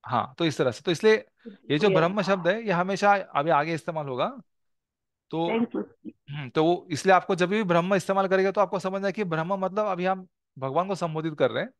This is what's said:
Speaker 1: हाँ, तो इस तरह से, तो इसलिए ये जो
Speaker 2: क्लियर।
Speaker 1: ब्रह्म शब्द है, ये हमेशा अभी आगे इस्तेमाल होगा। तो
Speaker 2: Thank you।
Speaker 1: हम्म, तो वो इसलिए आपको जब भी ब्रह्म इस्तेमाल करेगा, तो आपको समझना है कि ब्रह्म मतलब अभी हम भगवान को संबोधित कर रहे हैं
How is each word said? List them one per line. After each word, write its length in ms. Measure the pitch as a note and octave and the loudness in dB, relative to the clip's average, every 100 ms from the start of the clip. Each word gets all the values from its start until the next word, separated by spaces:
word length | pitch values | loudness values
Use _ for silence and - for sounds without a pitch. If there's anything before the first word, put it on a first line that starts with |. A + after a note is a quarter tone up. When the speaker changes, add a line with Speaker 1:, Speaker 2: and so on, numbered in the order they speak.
| A2+ | -2
Speaker 1:
हाँ, 280 | A#2+ G#2+ - | -4 -4 -4
तो 60 | |
इस 140 | E3+ C#3+ | -4 2
तरह 120 | C3+ | 2
से, 100 | A#2 | 2
तो 100 | - | -4
इसलिए 240 | E3 A3 G#3+ - _ - - - | 2 4 4 0 _ -20 -20 -2
ये 80 | D3 | 2
जो 100 | G#3 | 4
Speaker 2:
क्लियर। 60 | |
Speaker 1:
ब्रह्म 280 | F#3 E3 G#3 | 4 2 0
शब्द 260 | F#3 G3 E3+ | 0 2 2
है, 140 | G#3+ | 0
ये 100 | A3+ | 0
हमेशा 440 | F3 F#3 G3 G3+ G3+ | 0 0 2 4 4
अभी 340 | - - D#3 | 2 -2 2
आगे 240 | D3 D#3 | 2 2
इस्तेमाल 340 | E3 - D#3 C#3+ | -4 -6 -8 -6
होगा। 320 | B2 F3+ C4+ - _ _ _ _ _ _ _ _ | -4 -4 -6 -20 _ _ _ _ _ _ _ _
तो 180 | D#3+ E3+ | -6 -2
Speaker 2:
Thank 220 | A3+ A#3 - | -2 -2 -4
you। 340 | G#3 _ - _ - | -10 _ -20 _ -14
Speaker 1:
हम्म, 200 | D3 B2+ | -12 -4
तो 140 | D#3+ | 0
वो 220 | D#3+ F3 - | 2 0 -4
इसलिए 240 | D3 F#3+ | -2 4
आपको 200 | F3+ - | 4 4
जब 140 | F3+ F3 | -2 0
भी 140 | G#3+ | 0
ब्रह्म 320 | G3+ F3 F3 | 2 0 2
इस्तेमाल 340 | G3 - G3 G3 | -2 0 -2 2
करेगा, 220 | F#3+ F#3+ | 2 2
तो 100 | G3+ | 0
आपको 180 | F#3+ G3 | 0 -2
समझना 280 | F#3+ F#3+ G3 | -4 -4 -4
है 60 | |
कि 120 | G3 | -4
ब्रह्म 300 | G3 D#3+ E3 | -4 -4 -4
मतलब 320 | G3 F#3 G3 G#3+ | -4 -4 -2 -4
अभी 180 | F3+ | -2
हम 240 | F#3 F#3+ F#3 _ _ - | -2 -4 -8 _ _ -10
भगवान 300 | C3+ D3 F#3 | -4 -2 -2
को 60 | |
संबोधित 400 | F#3+ E3+ D#3 D#3+ D3+ | -4 -4 -4 -6 0
कर 120 | C3 | 0
रहे 120 | A2+ | 0
हैं 80 | A3+ | -8